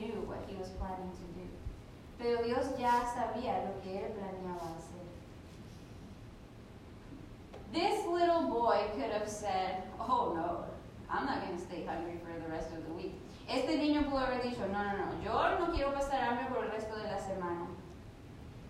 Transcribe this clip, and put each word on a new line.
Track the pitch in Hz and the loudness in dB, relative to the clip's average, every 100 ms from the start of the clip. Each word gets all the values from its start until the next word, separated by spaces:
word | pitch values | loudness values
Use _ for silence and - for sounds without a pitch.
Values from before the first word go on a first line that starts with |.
knew | 214 196 - | -2 -2 -2
what | - - | -4 -4
he | 190 | -6
was | 185 | -4
planning | - 190 185 185 | -4 -2 -2 -4
to | 180 170 | -6 -8
do. | 180 180 - - - - - - - | -8 -8 -8 -8 -8 -10 -14 -12 -2
Pero | 240 233 | 2 4
Dios | 233 254 269 254 | 4 4 2 4
ya | 240 240 240 | 6 6 6
sabía | - 226 233 254 190 196 | 2 0 2 2 2 0
lo | 190 | -2
que | 185 196 | -4 -2
él | 226 | -2
planeaba | 214 196 185 185 175 170 165 | -4 -4 -4 -4 -4 -4 -6
hacer. | - 180 170 - - - - - - - - - - - - - - - - - - - - - - - - - - | -8 -10 -10 -12 -12 -14 -14 -14 -12 -12 -14 -12 -12 -12 -14 -14 -14 -14 -14 -14 -14 -14 -12 -12 -12 -14 -14 -12 -6
This | 320 392 415 339 | 0 2 2 2
little | 349 349 339 269 | 6 6 6 4
boy | 240 226 202 208 | 4 6 6 4
could | 214 226 | 0 0
have | 208 208 | 0 -2
said, | - 208 185 185 185 - - | -2 0 2 2 -2 -4 -4
"Oh | - - - | 4 4 4
no, | - - - - - - - - | 2 0 0 -4 -8 -12 -12 -4
I'm | 180 262 | 0 0
not | - | 0
gonna | 190 175 | -2 -4
stay | - 170 | -4 -4
hungry | 170 170 170 175 | -2 -2 -4 -6
for | 170 165 | -6 -6
the | 160 | -4
rest | 160 165 | -4 -4
of | 160 151 | -6 -6
the | |
week." | 175 180 - - - - | -4 -4 -6 -10 -10 -2
Este | 269 277 294 | 0 2 4
niño | 302 294 277 | 6 4 4
pudo | 277 | 4
haber | 254 247 | 4 2
dicho, | 247 240 196 | 0 0 0
"No, | 202 | 2
no, | 202 196 | 2 0
no, | 165 165 | 0 -2
yo | 196 240 339 359 | 2 4 6 6
no | 339 | 4
quiero | 302 277 | 4 4
pasar | 277 277 262 | 4 4 4
hambre | 240 247 254 | 4 2 2
por | 247 | 0
el | 208 | 0
resto | 214 214 214 | 0 -2 -2
de | |
la | 208 196 | -2 -2
semana." | 185 190 175 170 175 - - - - - - - - - - | -2 -2 0 -2 -4 -8 -10 -12 -14 -14 -14 -12 -12 -12 -12